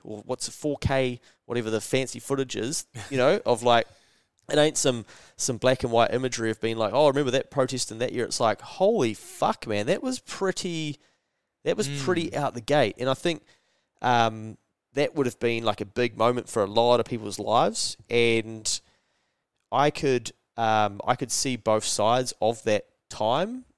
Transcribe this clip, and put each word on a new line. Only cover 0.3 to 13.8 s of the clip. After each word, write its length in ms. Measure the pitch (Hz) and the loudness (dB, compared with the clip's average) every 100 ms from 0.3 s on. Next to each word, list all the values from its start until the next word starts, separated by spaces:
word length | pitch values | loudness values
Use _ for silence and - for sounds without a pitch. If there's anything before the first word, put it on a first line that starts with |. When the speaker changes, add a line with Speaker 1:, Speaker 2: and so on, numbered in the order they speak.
| 127 - | -8 -8
Speaker 1:
a 40 | |
four 260 | - 151 143 | -6 -6 -2
K, 420 | - 135 127 120 _ _ | 0 0 0 -4 _ _
whatever 240 | - 120 110 | -8 -6 -2
the 100 | 110 | -2
fancy 360 | - 131 131 120 | -2 -2 -2 -8
footage 360 | - 135 131 107 | -6 -4 -4 -4
is, 300 | 113 - - 117 - | -4 -6 -8 -14 -6
you 80 | 135 | 2
know, 220 | 131 196 | 2 2
Speaker 2:
<laughs> 40 | - | 2
Speaker 1:
of, 160 | 117 | 2
like, 220 | 120 117 - _ _ _ _ _ - | 4 4 2 _ _ _ _ _ -2
it 80 | 147 | 4
ain't 200 | 151 151 | 4 4
some, 260 | 143 120 104 - - - | 0 0 -4 -18 -20 -6
some 220 | - 117 | -4 0
black 240 | 127 127 | 2 2
and 80 | 123 | 2
white 220 | 117 113 | 4 4
imagery 360 | 123 131 120 113 | 2 -2 -2 -2
of 100 | 110 | -2
being 140 | 113 113 | -2 0
like, 140 | 107 | 0
"Oh, 140 | 120 151 | 4 4
remember 220 | 135 135 | 4 2
that 180 | 127 - | 0 0
protest 400 | - 127 127 - | -2 -2 -2 -6
in 80 | 110 | -4
that 140 | 123 | -4
year?" 120 | - | -2
It's 160 | 117 - | -4 0
like, 200 | 117 101 | 0 0
holy 500 | - - 196 226 120 | -4 0 2 4 0
fuck, 540 | 104 - - 156 - - | -2 -10 -2 -2 -2 -2
man, 200 | 104 110 | -2 0
that 160 | 190 | -2
was 160 | 254 254 | -4 -8
pretty, 800 | - - 190 180 185 165 151 143 _ _ _ _ _ _ | -10 -6 -4 -4 -6 -6 -6 -8 _ _ _ _ _ _
that 120 | - 190 | -4 -2
was 120 | 139 143 | -4 -4
pretty 260 | 139 175 - | -2 -2 -2
Speaker 2:
Mm. 60 | 135 | -4
Speaker 1:
out 180 | 139 | -4
the 60 | 120 | -4
gate. 320 | 113 147 113 - | 0 2 2 0
And 120 | 127 | -2
I 40 | |
think, 280 | 135 175 160 - _ _ _ | -2 -2 -4 -8 _ _ _